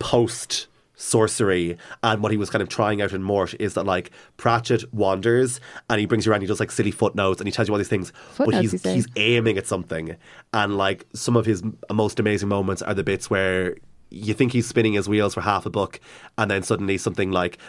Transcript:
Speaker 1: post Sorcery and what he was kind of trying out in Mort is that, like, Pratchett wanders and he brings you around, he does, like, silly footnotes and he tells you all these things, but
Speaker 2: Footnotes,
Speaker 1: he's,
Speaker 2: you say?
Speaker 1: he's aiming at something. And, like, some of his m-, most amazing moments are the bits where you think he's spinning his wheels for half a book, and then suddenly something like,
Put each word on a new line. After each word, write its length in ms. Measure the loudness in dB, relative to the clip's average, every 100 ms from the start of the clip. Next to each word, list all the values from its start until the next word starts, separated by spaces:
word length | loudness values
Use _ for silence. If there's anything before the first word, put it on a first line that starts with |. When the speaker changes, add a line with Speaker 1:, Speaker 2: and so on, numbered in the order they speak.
Speaker 1:
post 680 | 2 4 4 0 -6 -8 -8 _ _ -12
Sorcery 760 | 0 4 4 2 2 2 0 -4 -12 -2
and 200 | 0 2
what 100 | 2
he 60 | 0
was 100 | 0
kind 140 | -2
of 80 | -2
trying 320 | 0 0 0
out 100 | -2
in 100 | -2
Mort 320 | 0 0 0 -2
is 140 | -2
that, 100 | -2
like, 260 | 0 -2 -2 -14 -20 -4
Pratchett 540 | 0 0 2 -2 -2
wanders 680 | -2 0 2 2 2 2 -2 -12 -12 -2
and 100 | 0
he 60 | 2
brings 180 | 2
you 80 | 2
around, 80 | 2
he 60 | 0
does, 120 | -2
like, 120 | -2
silly 200 | -2 -2
footnotes 480 | 2 0 2 0 0
and 80 | -2
he 60 |
tells 160 | -2 0
you 60 |
all 40 | 0
these 80 | 0
things, 260 | -2 -4 -14 -12 -2
but 80 | 2
Speaker 2:
Footnotes, 160 | 2
Speaker 1:
he's, 100 | 2
Speaker 2:
you 60 | -2
say? 160 | -2
Speaker 1:
he's 120 | -2 -2 0
aiming 420 | 2 2 2 0
at 80 | -2
something. 500 | -4 -4 -8 -8 -12 -16 -20 -6
And, 220 | -2 0 2
like, 280 | 0 -2 -8
some 220 | -8 0 2
of 80 |
his 180 | 2 0
m-, 140 | -2 -10 -4
most 260 | 0 0 0
amazing 300 | 0 0 0
moments 320 | 0 0 -4
are 140 | -4
the 100 | -4
bits 240 | -2 -2 0
where 480 | 0 2 0 -2 -6 -14 -20 -18
you 220 | -10 -4
think 200 | 0 2
he's 140 | 2 0
spinning 280 | 2 2
his 120 | 2 0
wheels 280 | 2 2
for 80 | 0
half 240 | 0 0 0
a 40 |
book, 300 | -4 -4 -6 -20 -20 -12 -2
and 120 | 0
then 120 | 0
suddenly 340 | 0 -2 0 -2
something 340 | -2 -2 0
like, 280 | 0 -2 -4